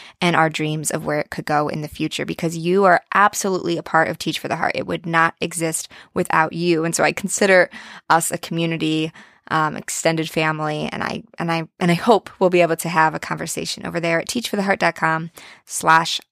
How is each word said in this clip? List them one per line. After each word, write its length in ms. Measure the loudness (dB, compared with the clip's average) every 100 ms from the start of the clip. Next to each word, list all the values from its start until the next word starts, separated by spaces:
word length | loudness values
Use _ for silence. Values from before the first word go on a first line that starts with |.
| -18 -2
and 160 | 2 4
our 120 | 2
dreams 420 | 0 -4 -2 -4
of 140 | -4
where 140 | -4 -4
it 120 | -4
could 140 | -8
go 240 | -2 0 0
in 140 | -4
the 60 | -8
future, 360 | -6 -6 -4
because 320 | -6 -4 -4 -2
you 280 | 0 4
are 180 | 4 4 0
absolutely 640 | 2 2 0 -2 -2 -2 -4
a 60 |
part 260 | 0 2 2
of 100 | -2
Teach 200 | -6 -6
for 100 | -4
the 80 | -2
Heart. 200 | -2 -4
It 100 | -6
would 180 | -6
not 300 | -2 2 2 0
exist 480 | -8 -4 -4 -4 -10 -16 -10
without 380 | -6 0 0 0
you. 320 | 0 0 2
And 100 | 0
so 80 | 0
I 100 | 0
consider 580 | 0 -6 0 6 6 6 0 -18 -14 2
us 220 | 2 2
a 80 | -6
community, 720 | -6 -4 -2 -2 -2 0 -2 -8 -20 _ -4
um, 260 | 0 0 -4
extended 540 | -8 -2 0 0 -2
family, 580 | 0 -2 -2 -4 -4 -6
and 100 | -6
I, 200 | -6 -6 -12 -8
and 120 | -2
I, 180 | -2 -4 -2
and 100 | 2
I 40 |
hope 360 | 2 4 4 4 0
we'll 120 | 2
be 120 | 4
able 140 | 4 2
to 120 | 0
have 260 | 2 2
a 40 | 2
conversation 680 | -6 -8 -6 -8 -8 -8 -6
over 140 | -4
there 200 | -2 -2
at 80 | -2
teach 200 | -6 -4
for 80 | -2
the 60 |
heart 160 | 0 2
dot 160 | 0
com 360 | 0 -2 -2 -6 -14 -20 -20
slash 560 | -12 -2 4 4 4 -4 -4